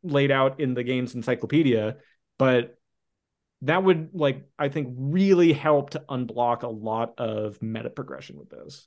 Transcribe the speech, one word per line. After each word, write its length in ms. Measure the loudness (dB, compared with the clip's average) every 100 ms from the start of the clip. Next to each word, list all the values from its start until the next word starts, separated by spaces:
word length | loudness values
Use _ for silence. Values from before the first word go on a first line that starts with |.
laid 280 | 0 2 4
out 300 | 4 2 2
in 140 | -2
the 80 | -2
game's 320 | -2 -4 -4
encyclopedia, 800 | -6 -4 -4 0 2 4 2 0 -8 _ _ _ _
but 400 | 2 2 0 _ _ _ _ _ _ _ _ _
that 200 | -2 2
would, 280 | 4 2 0
like, 360 | -2 -2 -2 -10 -6
I 100 | -4
think 260 | -4 -8 -6
really 540 | -4 2 4 6 6
help 380 | 4 4 2 0
to 140 | -10 -8
unblock 540 | -6 -6 -2 0 0
a 60 | -4
lot 460 | -8 -4 -2 -4 -4
of 440 | -6 -4 -6 -6
meta 280 | -8 -8 -8
progression 460 | -10 -12 -12 -16 -20
with 140 | -20
this. 360 | -20 -20 -20